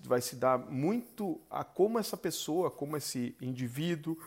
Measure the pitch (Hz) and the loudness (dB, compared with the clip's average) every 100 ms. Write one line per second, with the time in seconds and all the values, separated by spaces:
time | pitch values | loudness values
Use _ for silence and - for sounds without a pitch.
0 | 123 123 - 131 131 127 - 135 156 240 | 0 2 2 0 4 4 0 0 2 0
1 | - - 196 156 - - 147 - 208 226 | -2 -6 -4 -4 -6 -6 -4 2 4 4
2 | 202 190 170 - - 165 170 - 147 151 | 0 -2 -2 -2 0 2 0 0 -4 -4
3 | - 131 120 - 127 123 123 127 170 165 | -4 -2 -4 -4 -6 -4 -4 -2 0 0
4 | 160 160 | -2 -6